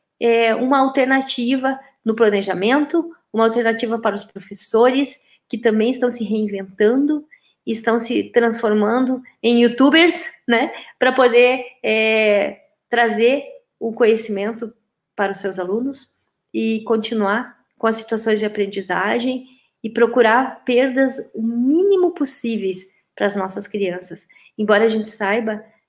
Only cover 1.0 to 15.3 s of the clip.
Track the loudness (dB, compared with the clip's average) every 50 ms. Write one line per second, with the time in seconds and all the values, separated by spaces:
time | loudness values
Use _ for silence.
1 | 2 2 2 0 0 -2 -6 -4 -2 -2 -2 0 -2 -2 -4 -6 -10 _ _ _
2 | -4 -2 2 2 2 2 2 0 -2 -2 -2 -2 0 2 2 2 0 0 -2 -2
3 | -2 -4 -8 _ _ _ 0 0 2 2 2 0 0 0 -2 -2 -4 -4 -4 -2
4 | -2 -4 -4 -4 -10 -14 -18 -18 -16 -14 -12 -10 -6 0 2 4 4 4 4 2
5 | -2 -2 -6 -10 _ _ _ _ _ -12 -6 -2 0 0 2 2 2 0 0 0
6 | -2 -2 -2 -4 -4 -4 -2 -2 -2 -4 -6 -8 -10 -8 -2 2 2 2 4 2
7 | 2 0 0 -2 -6 _ _ _ _ _ _ _ -8 -6 -6 -2 0 0 0 0
8 | 0 -2 -2 -2 -2 0 0 2 2 0 0 0 0 0 2 2 2 2 0 0
9 | 0 0 -2 -4 -8 -14 _ _ 0 2 4 4 4 4 4 4 4 6 6 6
10 | 4 4 2 0 -4 -6 -12 _ -8 -4 -4 -2 -4 -4 -8 -12 -20 -12 -4 -2
11 | 0 0 2 4 4 4 6 6 4 4 2 -2 -6 -12 -14 _ -4 -2 0 0
12 | 0 2 2 2 2 2 2 2 0 -2 -6 -10 _ _ _ _ _ -4 0 0
13 | 2 2 2 2 2 2 2 0 -4 -10 -18 -20 _ _ _ -8 -8 -6 -2 2
14 | 2 4 2 2 0 -4 -6 -6 -6 -6 -8 -8 -12 -14 -16 _ _ _ _ _
15 | _ _ _ -4 -4 -4